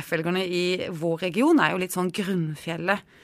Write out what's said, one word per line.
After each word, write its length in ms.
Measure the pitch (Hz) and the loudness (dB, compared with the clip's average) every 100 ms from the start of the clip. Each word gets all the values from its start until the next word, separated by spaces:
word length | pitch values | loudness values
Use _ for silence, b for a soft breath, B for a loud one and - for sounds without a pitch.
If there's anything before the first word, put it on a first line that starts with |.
F-velgerne 420 | - 165 165 180 185 | -2 -2 0 -2 0
i 440 | 180 180 180 - | 0 0 0 -4
vår 300 | 170 165 165 | -4 -2 -2
region 360 | 185 170 285 311 | -2 2 4 6
er 100 | 151 | 4
jo 60 | 180 | 2
litt 140 | 180 | -2
sånn 180 | 180 185 | -2 -2
grunnfjellet 880 | 175 190 190 156 151 - 165 175 202 - b | -2 -2 0 0 -4 -6 -4 -2 -2 -4 b